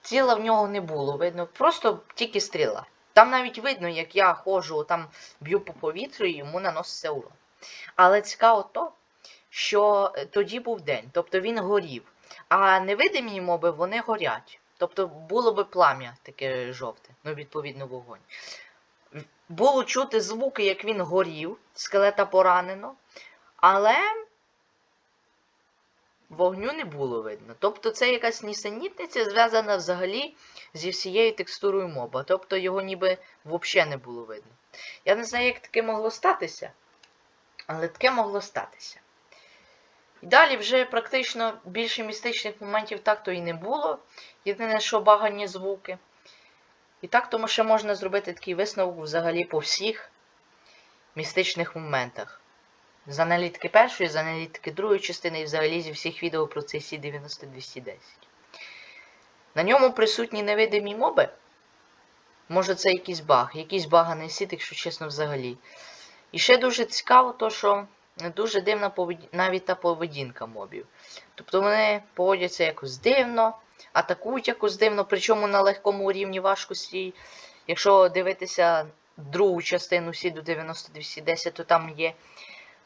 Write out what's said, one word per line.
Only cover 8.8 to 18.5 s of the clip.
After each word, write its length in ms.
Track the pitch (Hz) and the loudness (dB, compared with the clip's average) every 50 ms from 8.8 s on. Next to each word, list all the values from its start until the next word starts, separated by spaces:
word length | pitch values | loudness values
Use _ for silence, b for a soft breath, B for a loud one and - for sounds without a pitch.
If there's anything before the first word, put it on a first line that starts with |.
| 226 - - _ _ _ _ B B B B B B B | -6 -6 -8 _ _ _ _ B B B B B B B
що, 600 | - - - - 107 104 104 104 104 196 196 - - | -10 -6 -4 0 2 4 4 4 4 4 2 0 -2
е, 100 | - 139 | -6 -8
тоді 340 | 135 - 202 202 175 214 247 | -4 -2 -2 -2 -2 -2 -8
був 220 | 240 240 233 196 | -6 -6 -8 -6
день, 280 | 156 143 139 113 110 127 | -4 -4 -4 -4 -6 -6
тобто 280 | - 170 170 - - 185 | -4 -4 -2 0 0 -2
він 200 | 185 220 233 220 | -2 -2 -4 -2
горів. 440 | 185 185 208 202 175 160 131 113 - _ _ B B B B B B B | 0 0 0 0 0 -2 -8 -14 -14 _ _ B B B B B B B
А 300 | - 190 196 190 190 190 | 2 4 6 6 6 4
невидимі 640 | 185 190 202 214 302 403 415 277 247 226 202 190 | 4 2 0 2 2 2 2 -2 -4 -6 -6 -6
моби, 300 | 180 180 170 170 160 175 | -2 0 0 2 2 0
вони 280 | 160 147 175 185 214 233 | 0 0 -2 -2 -2 -4
горять. 600 | 233 - 220 208 170 135 113 107 - - - - _ _ _ - | -4 -4 -4 -2 -2 -4 -4 -4 -8 -14 -20 -20 _ _ _ -4
Тобто 300 | 180 175 - 190 190 170 | -4 -4 -2 -2 -2 -2
було 440 | 147 156 160 - 196 240 240 226 | -4 -12 -10 -4 -2 0 2 2
би 120 | 214 196 196 | 2 2 0
плам'я 520 | - - 180 175 143 135 131 127 120 123 - - | 0 2 4 4 4 4 0 -8 -14 -16 -20 -20
таке 500 | - 139 - 139 131 131 127 123 123 127 | -20 -12 -8 -6 -4 -4 -4 -6 -8 -10
жовте, 360 | 123 127 113 107 _ _ _ 127 _ - | -10 -10 -12 -12 _ _ _ _ _ -12
ну, 100 | 151 151 | -12 -10
відповідно, 540 | 147 147 139 - 156 147 143 131 135 139 127 | -12 -12 -12 -10 -10 -10 -10 -10 -12 -14 -12
вогонь. 320 | 127 123 120 123 110 92 _ B B B B B | -14 -14 -16 -18 -20 -20 _ B B B B B